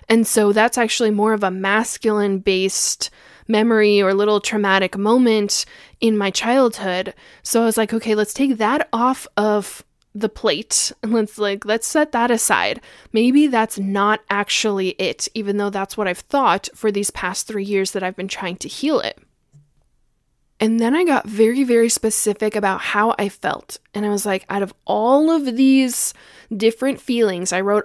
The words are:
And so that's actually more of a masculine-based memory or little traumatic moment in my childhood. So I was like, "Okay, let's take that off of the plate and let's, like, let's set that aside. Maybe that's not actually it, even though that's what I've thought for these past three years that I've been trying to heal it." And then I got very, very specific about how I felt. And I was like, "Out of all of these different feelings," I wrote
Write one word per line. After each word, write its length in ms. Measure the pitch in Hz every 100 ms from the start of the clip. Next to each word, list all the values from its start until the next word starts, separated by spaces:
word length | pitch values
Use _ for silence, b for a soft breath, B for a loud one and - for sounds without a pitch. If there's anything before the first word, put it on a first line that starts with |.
| B
And 180 | 226 220
so 240 | - 208
that's 280 | 208 226 254
actually 320 | 226 - 220
more 240 | 208 214
of 100 | 214
a 60 | 196
masculine-based 1600 | 185 190 214 233 - 226 208 202 196 196 185 190 - - - - b b b -
memory 540 | 220 233 220 208 202
or 140 | 190
little 260 | 196 208 208
traumatic 560 | - 220 202 190 185 196
moment 720 | 208 240 247 220 208 - - B B B
in 160 | 226 214
my 140 | 196
childhood. 840 | - 220 262 247 - 190 180 190 - b b
So 180 | - 233
I 60 | 226
was 100 | 220
like, 160 | 214
"Okay, 220 | 226 226
let's 180 | 214 208
take 240 | - 277 226
that 320 | 214 285 -
off 380 | 226 247 262 - -
of 480 | 214 208 202 - - _ _
the 160 | 214 214
plate 640 | - - 151 226 - - -
and 100 | 220
let's, 240 | 226 214 -
like, 300 | 202 202 208
let's 200 | 226 -
set 260 | 311 302
that 180 | 247 240
aside. 500 | 233 - 165 92 240 B B B
Maybe 360 | 220 240 277 302
that's 300 | 240 220 -
not 420 | 196 196 208 214 -
actually 640 | 202 208 - 220 196 190 -
it, 300 | 180 - -
even 240 | 220 202 202
though 120 | 202
that's 280 | 196 196 -
what 100 | 196
I've 120 | 175
thought 500 | - 277 247 185 -
for 160 | - 220
these 200 | 202 202
past 360 | - 185 190 -
three 180 | 214
years 260 | 196 202 190
that 120 | 202
I've 140 | 185 185
been 120 | 190
trying 280 | - 185 185
to 120 | -
heal 320 | - 285 160
it." 180 | - - _ _ _ - _ _ _ _ _ _ _ _ _ _
And 160 | 220 226
then 160 | 226
I 100 | 302
got 220 | 349 277 -
very, 380 | 208 220 247
very 240 | 262 233 233
specific 640 | - 220 214 214 202 214
about 280 | 214 196 190
how 320 | - 208 226 -
I 120 | 202
felt. 480 | - - - - - _
And 100 | 208
I 60 | 208
was 160 | 202 202
like, 180 | 190 -
"Out 120 | 202
of 120 | 196 -
all 460 | - 208 226 277 311
of 260 | 330 277 233
these 560 | 269 269 262 240 - B B B B
different 460 | 208 220 226 269 277
feelings," 500 | - 240 220 180 185
I 120 | 180
wrote 200 | 196 208